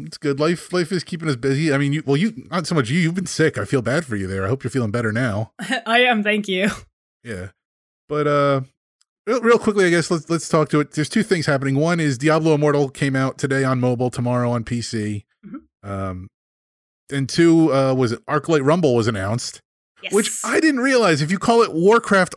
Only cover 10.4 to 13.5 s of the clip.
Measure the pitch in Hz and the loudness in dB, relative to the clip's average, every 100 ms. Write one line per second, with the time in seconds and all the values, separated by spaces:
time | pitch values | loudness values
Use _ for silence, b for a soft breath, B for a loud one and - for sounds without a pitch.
10.4 | - 160 151 151 143 - 147 226 - 180 | 0 0 2 0 0 -4 -2 -2 0 0
11.4 | 151 139 135 135 160 170 151 123 151 156 | 0 -2 0 0 0 0 -2 0 2 2
12.4 | 160 147 151 143 139 - 143 135 131 - | 2 2 2 2 0 -2 -2 0 -2 -2
13.4 | 135 | -2